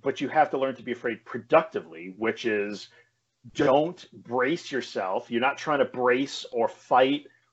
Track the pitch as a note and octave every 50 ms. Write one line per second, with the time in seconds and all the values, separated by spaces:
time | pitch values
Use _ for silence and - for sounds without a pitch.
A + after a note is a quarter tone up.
0 | - - - - C#3+ C3 - D#3 D3+ - - C#3 C3+ C3+ B2+ A2+ A2 A#2+ A#2 -
1 | - B2 A2+ - - - - B2 A2 - D3 D#3+ E3 - - G#2 F2 E2 D#2+ D#2+
2 | E2+ F#2 F#2 G2+ G#2+ A2+ A2 - - A#2+ G#2+ G#2 G2+ G#2 G#2 F#2+ - - _ -
3 | _ _ _ _ _ _ _ _ _ A#2+ - - - C#3 C3 C#3+ D#3 E3 F3+ -
4 | - - - A2+ - - A#2 B2+ B2 C3 E3 F3 - - D3 B2+ A#2 - - A#2+
5 | G2 F#2 F#2+ A2 - - A#2 A#2 B2 C3 C#3+ - - D#3 D3+ C#3 C3 - - A#2+
6 | B2 B2 B2 B2+ C#3 C3+ - - - - - A#2+ A#2 - - - - - - B2
7 | C3 C3+ C#3+ D3 - - - _ _ _